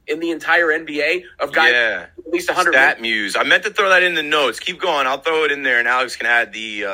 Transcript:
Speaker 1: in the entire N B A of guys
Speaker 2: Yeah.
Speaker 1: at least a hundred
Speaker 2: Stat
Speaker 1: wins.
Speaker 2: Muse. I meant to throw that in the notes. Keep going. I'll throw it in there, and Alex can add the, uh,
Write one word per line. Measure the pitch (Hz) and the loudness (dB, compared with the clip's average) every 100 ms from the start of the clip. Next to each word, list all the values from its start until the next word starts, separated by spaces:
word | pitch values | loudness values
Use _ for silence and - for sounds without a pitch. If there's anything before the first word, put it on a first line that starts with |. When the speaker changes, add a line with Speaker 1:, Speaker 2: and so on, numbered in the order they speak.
| - | -8
Speaker 1:
in | 156 | -4
the | 170 | -4
entire | 156 - 170 165 | -4 0 2 2
N | 160 | 0
B | 156 147 | -4 -2
A | 147 180 - - | -2 -2 -6 -8
of | - | -2
guys | - 123 | 0 2
Speaker 2:
Yeah. | 120 113 95 85 - | 2 0 -2 -10 -16
Speaker 1:
at | - | -6
least | - - | -4 -2
a | |
hundred | - 175 | 0 2
Speaker 2:
Stat | 135 143 135 | 4 4 2
Speaker 1:
wins. | |
Speaker 2:
Muse. | 113 110 101 107 | -2 -2 0 0
I | |
meant | - 180 | 2 2
to | 214 | 0
throw | - 196 | 0 4
that | 185 | 4
in | 180 | 4
the | 165 | 0
notes. | 151 151 131 110 | 0 0 0 -2
Keep | 175 175 | -8 -4
going. | 185 147 131 | -2 0 0
I'll | 139 | -2
throw | - 233 | 0 0
it | - | 0
in | 143 | 0
there, | 135 120 | 0 0
and | 120 | 2
Alex | 127 123 - | 0 -2 -4
can | 113 | 0
add | 120 107 | 0 0
the, | 110 110 104 | -6 -10 -6
uh, | 101 | -6